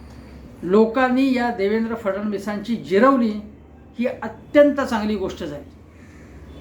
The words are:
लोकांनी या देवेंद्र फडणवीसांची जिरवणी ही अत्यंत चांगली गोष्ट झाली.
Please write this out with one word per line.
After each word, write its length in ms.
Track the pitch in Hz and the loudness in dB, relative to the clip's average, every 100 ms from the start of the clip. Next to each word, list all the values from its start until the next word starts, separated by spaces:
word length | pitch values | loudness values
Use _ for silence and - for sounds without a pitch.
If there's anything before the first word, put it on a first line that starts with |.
| - - - - - - | -20 -20 -20 -20 -20 -10
लोकांनी 720 | 170 202 226 262 254 254 269 | 2 4 4 2 2 2 2
या 160 | 240 240 | 2 -2
देवेंद्र 440 | 208 196 220 226 | -2 0 0 -2
फडणवीसांची 800 | 226 196 196 214 196 214 208 - 208 | -4 -4 -4 -4 -6 -6 -6 -4 -6
जिरवणी 560 | 143 190 262 262 226 208 - - - - - - | 0 4 4 4 0 -4 -12 -20 -20 -20 -18 -6
ही 80 | 247 | -6
अत्यंत 720 | - - - - 294 294 277 | -6 -12 -14 2 6 6 4
चांगली 360 | 254 226 208 208 | -2 -2 -2 -2
गोष्ट 280 | 185 - | -4 -6
झाली. 260 | 165 143 - - - - - - - - - - | -10 -10 -14 -20 -20 -20 -20 -20 -20 -20 -20 -20